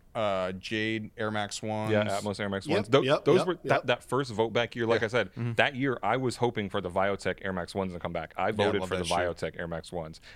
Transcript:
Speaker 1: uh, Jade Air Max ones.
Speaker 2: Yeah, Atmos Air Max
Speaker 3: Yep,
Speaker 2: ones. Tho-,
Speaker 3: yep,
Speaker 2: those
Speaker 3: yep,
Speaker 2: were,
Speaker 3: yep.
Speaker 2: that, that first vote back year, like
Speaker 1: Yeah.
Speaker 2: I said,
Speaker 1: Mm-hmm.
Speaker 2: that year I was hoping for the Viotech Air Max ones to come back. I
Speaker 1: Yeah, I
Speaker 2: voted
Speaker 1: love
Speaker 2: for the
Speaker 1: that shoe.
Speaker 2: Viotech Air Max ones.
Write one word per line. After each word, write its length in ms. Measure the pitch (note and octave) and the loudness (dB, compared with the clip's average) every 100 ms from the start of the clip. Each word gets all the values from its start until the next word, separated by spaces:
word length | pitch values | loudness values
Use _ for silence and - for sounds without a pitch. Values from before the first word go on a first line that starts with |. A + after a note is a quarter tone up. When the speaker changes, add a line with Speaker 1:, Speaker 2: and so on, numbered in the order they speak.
| - B2 | -10 -2
Speaker 1:
uh, 340 | G#2+ F#2+ F#2 | 0 2 0
Jade 600 | F#2 - A2 A2 A2 G#2+ - | -4 -4 -2 -2 -2 -6 -6
Air 140 | A2 | -4
Max 320 | G#2+ G2+ - | -2 -4 -6
ones. 300 | A2 G#2+ G#2+ | -4 -2 2
Speaker 2:
Yeah, 100 | G#2+ | 2
Atmos 360 | G#2 G2+ G#2 G2 | 2 0 -2 -2
Air 80 | G#2 | -2
Max 180 | G2 D3+ | -2 0
Speaker 3:
Yep, 80 | F3+ | -2
Speaker 2:
ones. 120 | G#3 | 4
Tho-, 140 | C3 | 4
Speaker 3:
yep, 220 | B2+ D3+ | 4 2
Speaker 2:
those 140 | - F3+ | 6 4
Speaker 3:
yep, 80 | F3+ | 4
Speaker 2:
were, 60 | |
Speaker 3:
yep. 80 | E3+ | -2
Speaker 2:
that, 220 | C#3 C#3 B2 | 0 0 2
that 160 | A#2+ | -2
first 280 | - B2+ C3 | 0 -2 0
vote 200 | G#2 A2+ | 0 0
back 220 | A2 A#2 | 2 0
year, 100 | A#2+ A2+ | 0 2
like 160 | A2+ | 2
Speaker 1:
Yeah. 20 | |
Speaker 2:
I 40 | A2 | 2
said, 200 | A#2+ F#2+ | 0 0
Speaker 1:
Mm-hmm. 180 | - A#2+ | -2 -4
Speaker 2:
that 220 | A2+ A#2+ C3+ | 2 2 2
year 240 | C#3 A#2+ | -2 0
I 140 | G3 C3 | 0 2
was 200 | C3 - | 0 0
hoping 320 | B2 A2 G2+ | 0 0 -2
for 120 | G2+ | -2
the 100 | F2+ | -2
Viotech 480 | F2+ G2 G2 F#2+ F2+ | 0 2 0 -2 -4
Air 100 | F#2+ | -4
Max 200 | F#2+ E2+ G2+ | -4 -4 -4
ones 160 | F#2+ | -4
to 80 | F2 | -4
come 120 | F2+ | -6
back. 220 | E2+ D#2+ - | -6 -6 -2
I 60 | |
Speaker 1:
Yeah, 40 | F#2 | -2
I 20 | |
Speaker 2:
voted 280 | F#2 G2+ G2+ | 2 2 2
Speaker 1:
love 80 | F#2 | 0
Speaker 2:
for 80 | F#2 | -2
the 60 | |
Speaker 1:
that 20 | E2+ | 0
shoe. 60 | |
Speaker 2:
Viotech 420 | F2 F2 E2 E2 - | 0 0 -2 -6 -6
Air 80 | E2+ | -6
Max 240 | E2 - | -6 -8
ones. 280 | F2 D#2+ E2 - | -8 -10 -12 -14